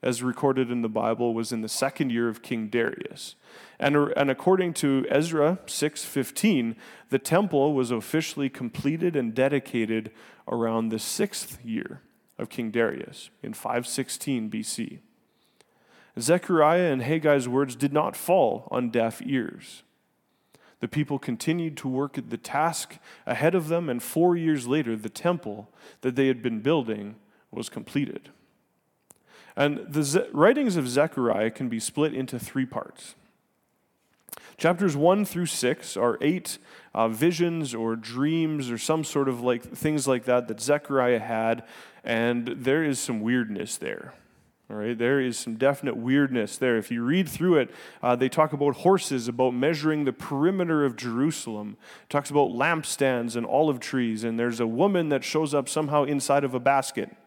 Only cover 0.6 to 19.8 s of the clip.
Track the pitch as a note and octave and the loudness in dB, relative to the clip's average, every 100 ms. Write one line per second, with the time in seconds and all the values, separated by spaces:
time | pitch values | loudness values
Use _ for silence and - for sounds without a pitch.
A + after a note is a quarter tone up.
0.6 | B2 B2 A#2 A2 A2+ A2+ A#2+ A2+ A2+ A2+ | 0 -2 -2 0 0 0 0 0 -4 -4
1.6 | A2 - C3+ - C3+ A#2 A#2 A2 - A#2+ | -6 -2 -2 -2 -2 0 0 -2 -6 -6
2.6 | G#2+ A#2 A2+ - - - - - _ - | -2 0 0 -2 -12 -12 -16 -16 _ -20
3.6 | - - C#3 D3 C#3+ - C#3 C3 - F#3+ | -20 -2 2 4 2 2 2 2 4 4
4.6 | F3+ D#3+ D3 C3+ B2+ C3+ E3 D#3+ D3 F#3 | 4 0 2 2 2 2 2 2 2 2
5.6 | - - D3+ - - - B2+ - G#3+ E3 | -4 -2 -2 -4 -6 -4 -4 0 2 2
6.6 | A#2 A2+ - - _ C3+ - E3 G3+ D3+ | 0 -6 -14 -20 _ -2 2 2 4 2
7.6 | C#3 C#3+ B2 A#2+ G#2 D#3 D#3 - C#3 - | 4 2 0 -2 -2 -2 -2 -4 -4 -4
8.6 | B2 - C#3+ D#3+ F3 D3+ A#2+ A2 C3+ C#3+ | -8 -4 -2 0 0 0 -2 2 2 2
9.6 | - B2 A2 A2+ A2 - - - - A#2 | -2 -2 0 -2 -4 -14 -20 -20 -6 -2
10.6 | A#2 A2+ A2+ A2 - - G#3 - - - | 0 0 0 -2 -4 -2 -2 -2 -12 -14
11.6 | B2 A2 - - _ _ _ _ G#2 - | -8 -6 -6 -12 _ _ _ _ -10 -6
12.6 | A2+ A2 A2+ - - - - _ - - | -4 0 0 0 -10 -16 -20 _ -12 -10
13.6 | - A#2+ A#2+ - B2+ - - C3 A2 A2 | -4 -4 -2 -6 -6 -6 -4 -2 -2 -6
14.6 | G#2+ - A2+ - _ _ _ _ _ _ | -6 -6 -8 -10 _ _ _ _ _ _
15.6 | _ _ _ _ _ - A#2+ F3+ - F3 | _ _ _ _ _ -6 2 2 4 4
16.6 | D3+ E3+ F3+ C3 A#2+ D#3+ D3+ C#3+ B2 B2+ | 6 6 2 0 0 0 4 4 2 0
17.6 | C#3 A#2+ C#3 C#3+ D3+ - - F#3 B2+ A2 | 0 0 0 2 0 -4 2 4 4 0
18.6 | - A#2+ B2 A#2 A2+ - - C3 A2+ - | -4 -4 0 0 0 -2 -4 -2 -4 -8
19.6 | - - | -20 -20